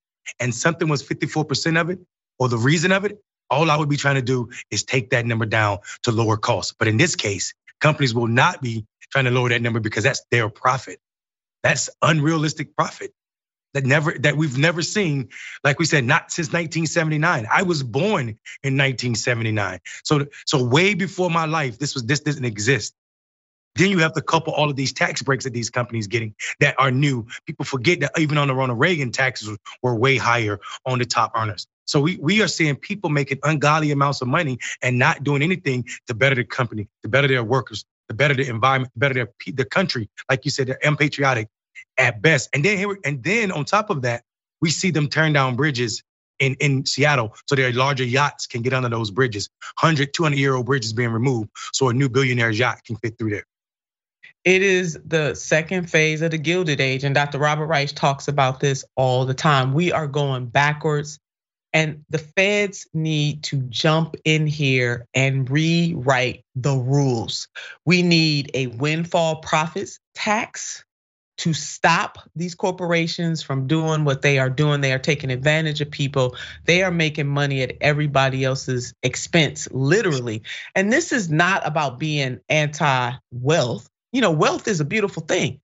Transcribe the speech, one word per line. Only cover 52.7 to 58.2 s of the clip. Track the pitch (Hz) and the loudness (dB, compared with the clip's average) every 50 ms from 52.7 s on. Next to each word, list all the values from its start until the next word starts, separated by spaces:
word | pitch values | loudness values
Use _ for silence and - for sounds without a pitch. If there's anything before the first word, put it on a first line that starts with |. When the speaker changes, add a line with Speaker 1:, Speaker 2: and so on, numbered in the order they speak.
| 107 - _ | -2 -4 _
Speaker 1:
can | - 113 | -10 -8
fit | - - 113 107 | -6 -6 -6 -6
through | - 113 107 | -4 -4 -4
there. | 101 92 - _ _ _ _ _ _ _ _ _ _ _ _ _ _ _ - - _ _ - | -4 -6 -8 _ _ _ _ _ _ _ _ _ _ _ _ _ _ _ -20 -20 _ _ 2
Speaker 2:
It | 175 190 190 196 | 2 4 4 4
is | 196 185 180 185 170 151 - - | 2 2 2 0 -2 -6 -8 -6
the | 156 165 160 151 131 - | -2 0 0 0 0 -4
second | - - - 170 156 160 - 190 180 170 170 | -4 -2 0 0 0 0 0 -4 -4 -2 0
phase | - 160 156 156 156 151 165 | 2 2 4 2 2 0 -2
of | 165 | -2
the | 160 160 | -2 -2
Gilded | 139 160 175 185 180 156 143 131 | -2 0 0 0 0 0 0 0
Age, | 135 131 131 131 143 | 0 0 0 0 0
and | 139 139 | 0 2
Doctor | 147 143 143 - | 2 0 0 -2
Robert | 131 151 147 151 151 156 | 0 0 0 0 0 -2
Reich | 151 160 143 143 143 - | 0 0 0 -2 -2 -2
talks | - - 143 139 139 | 0 0 0 0 0